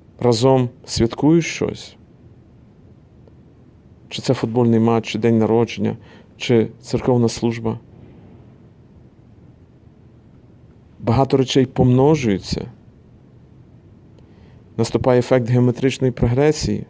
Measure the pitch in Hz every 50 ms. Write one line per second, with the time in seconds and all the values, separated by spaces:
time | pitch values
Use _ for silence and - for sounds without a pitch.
0 | - - - - - 123 120 110 123 135 135 131 123 120 - - - - - -
1 | 117 113 - - - 147 165 170 156 - - - - - - - - - - -
2 | - _ _ - - - - - - - - - - - _ _ - - - -
3 | - _ _ - - - - - - - _ _ - - - - _ - - -
4 | - - - - - - 127 - - 113 113 123 123 117 113 110 113 117 117 113
5 | 110 - - 107 110 117 117 113 110 101 110 117 117 110 - 101 104 110 110 113
6 | - - - - - - - - - - 123 113 107 107 - - - - - 120
7 | - 135 127 123 120 113 - - - 120 113 117 110 113 113 117 - - - -
8 | - - - - - - - - - - - - - - _ _ - - - -
9 | - - _ _ - - - - - - - - - _ - - _ - - _
10 | - - _ - _ - - - _ - - - - - - - - - - -
11 | - - 113 127 135 131 143 131 135 131 - 143 131 127 - - 127 127 123 127
12 | 135 147 160 147 127 113 98 87 - - - - - - - - - - - -
13 | - - - - - - - - - - - - - - - - - - - -
14 | - - - - - - - - - - - - - - - - 113 - - 113
15 | - 131 127 123 120 - 131 131 120 110 123 123 123 123 117 - 135 139 - -
16 | 131 131 123 - 127 120 120 131 147 156 151 - - - 104 98 - -